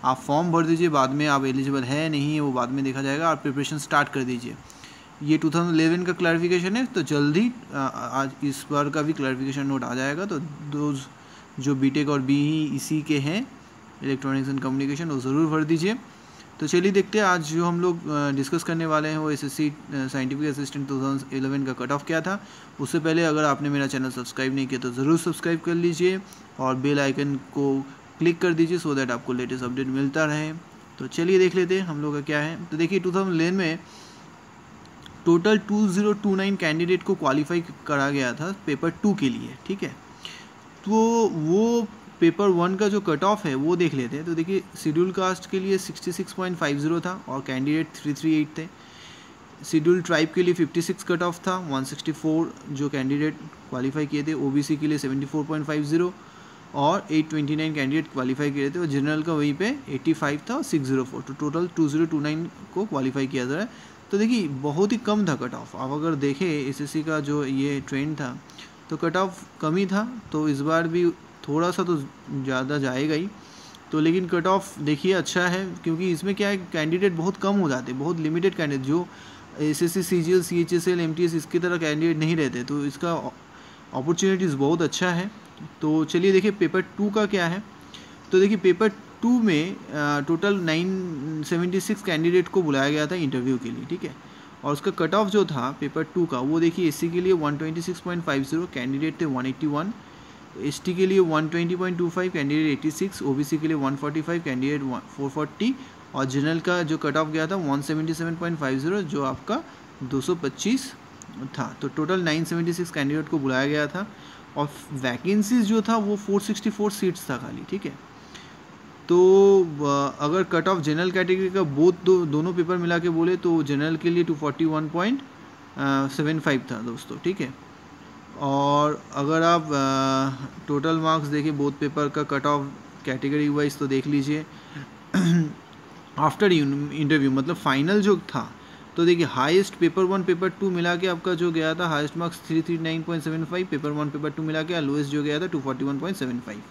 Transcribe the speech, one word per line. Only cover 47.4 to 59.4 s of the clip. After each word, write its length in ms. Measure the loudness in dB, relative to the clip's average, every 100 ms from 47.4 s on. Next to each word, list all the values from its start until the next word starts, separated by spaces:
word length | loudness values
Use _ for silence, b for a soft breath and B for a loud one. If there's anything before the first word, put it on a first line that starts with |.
| -4
candidate 420 | -2 0 0 -2
three 200 | -6 -6
three 280 | -2 2 2
eight 160 | 0 -6
थे। 80 | -12 B B B B B B B -20 -18
शेड्यूल 380 | 0 2 4 2
ट्राइब 260 | 4 2 2
के 80 | 2
लिए 120 | 2
फिफ्टी 280 | 2 0 0
सिक्स 220 | -2 -6
कट 180 | -2 0
ऑफ 160 | -2 -2 -4
था, 100 | -4
वन 280 | -2 -4
सिक्सटी 280 | -4 -6 -6
फ़ोर 420 | -2 0 0 0 -6 -10
जो 200 | -4 -2
candidate 460 | -2 0 0 0 -4 -16 -18 -8
qualify 360 | -4 -2 -2 -2
किए 160 | -2
थे। 100 | -2
ओबीसी 440 | 0 2 0 0 0
के 100 | 0
लिए 120 | 0
सेवेंटी 280 | -2 -2 -2
फ़ोर 180 | -4
पॉइंट 220 | -2 -4 -2
फ़ाइव 180 | -2
ज़ीरो 300 | 2 2 2 -4 B B B B B
और 320 | 0 2 2 2
eight 180 | 0 0
twenty 260 | -2 -2 -2
nine 180 | -2
candidate 380 | -2 0 0 -2
qualify 380 | -4 -2 0 -2
किए 200 | 0 -2
थे 80 | 0
और 80 | 0
general 360 | 0 2 0
का 100 | 0
वहीं 220 | 0